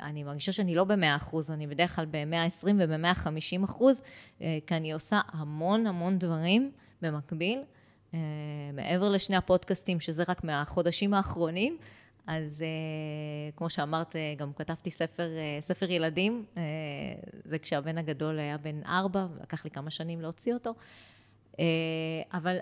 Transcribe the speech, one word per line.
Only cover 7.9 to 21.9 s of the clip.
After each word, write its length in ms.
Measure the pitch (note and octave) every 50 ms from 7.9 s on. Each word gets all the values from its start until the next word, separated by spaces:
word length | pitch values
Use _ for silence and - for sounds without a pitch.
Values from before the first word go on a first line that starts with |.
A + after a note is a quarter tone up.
| _ _ _ _ -
אה, 40 | E3 D#3+ D3+ D3+ D3+ D3 D3+ D3 D3 C#3+ C#3+ C#3+
מעבר 340 | C3 - - F3 F3+ G3 G#3
לשני 260 | G3+ F#3+ - - G3
הפודקאסטים, 640 | F3+ - - F#3 F3+ - - F#3+ - - - F3+ D#3+
שזה 240 | - - D#3 D#3+ F3 F3+
רק 160 | F3+ - -
מהחודשים 720 | D#3+ D3+ C#3+ D3 - - F3+ E3 F3 E3 - G#3 G3+ G3+
האחרונים. 600 | G3 F#3+ - - E3 E3+ D#3+ E3+ F#3 A3 D4 E4+ D#4+ - - - - - - _ _ _
אז, 360 | D#3+ D#3+ D#3+ D#3 D3+ D3 D3+
אה, 880 | D#3+ D#3+ D#3+ D#3 D#3+ D#3 D#3 D#3 D#3 D3+ D3+ D3+ D3+ D3+ D3 D3+ D3 D3+ D3
כמו 140 | - E3 E3
שאמרת, 460 | - - D3 D3+ D#3+ D#3+ E3 - -
אה, 180 | D#3+ D#3 D3+ D3+
גם 160 | C#3+ D3 C#3+
כתבתי 380 | C#3+ - D3+ - E3 - - F3+
ספר, 380 | - - E3 D#3+ - - F3 E3 D#3+
אה, 220 | D#3+ D#3 D3+ D3 D3
ספר 300 | D3 - F3+ - G3 F3
ילדים, 540 | F3+ E3 D#3+ D#3+ D3+ F3 F#3+ G#3 A#3+ A#3+ G#3+ - -
אה, 60 | F3 E3 D3+ D#3 D#3+ D#3 D3 C#3+ C#3 C#3+ B2+ - - - - - - -
זה 140 | - D#3 D#3
כשהבן 400 | - - D#3+ C#3+ C#3 D#3+ D#3+ E3+
הגדול 400 | D#3+ D#3 D3 C3+ D3+ D#3 D#3 D3+
היה 200 | D3 D3 D3 D3
בן 220 | D3 D#3 D3+ D3+ -
ארבע, 400 | - E3+ F#3 F#3+ G3 F3+ G3 F#3+ F3 D3+ -
לקח 220 | - - E3+ - -
לי 60 | D3+
כמה 200 | - C#3+ C#3+ D#3
שנים 300 | - - D#3+ E3+ E3+ E3
להוציא 340 | D#3+ D#3+ E3+ - - A#3 A#3+
אותו. 200 | A#3+ - A#3 A3+ - - - - - - - - - - _ _ _ _ _ - -
אה, 60 | E3 E3 E3 E3 E3 D#3+